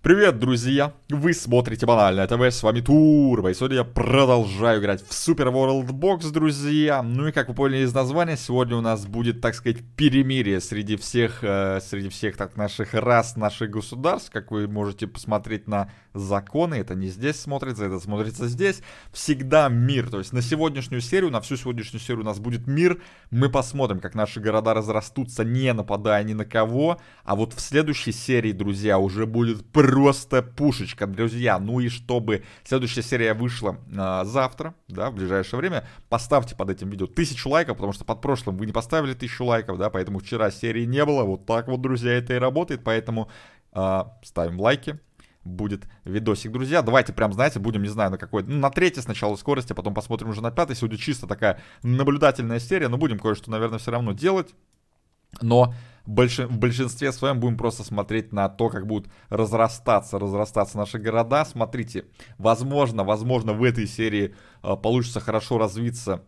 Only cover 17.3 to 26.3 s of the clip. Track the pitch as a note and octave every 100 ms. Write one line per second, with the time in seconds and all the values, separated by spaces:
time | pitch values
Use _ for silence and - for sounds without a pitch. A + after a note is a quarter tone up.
17.3 | D3 D3 C#3 C3 G#2+ G2+ F#2 F#2+ G#2 G#2+
18.3 | A#2+ A#2+ B2 G3 F#3+ - - - - -
19.3 | C3+ C3 D3+ C#3 A#2+ B2+ C3+ A#2 G2+ F#2+
20.3 | B2 A#2+ D#3 D#3+ C#3 B2 B2+ A#2+ F#3 F3+
21.3 | A#2 - C3 B2+ A#2+ G#2 A2 - A2+ G#2+
22.3 | G2+ A#2 A#2+ A#2+ C#3+ F3 F3 - - -
23.3 | A#2+ B2+ C3 B2 C#3 B2 F#2+ F#2 A2 G#2
24.3 | A2 G#2+ G#2+ A2 A2 G#2+ G#2+ - - A#2+
25.3 | - A2+ B2 C3 A#2 G2+ G2+ G#2+ G#2 G#2+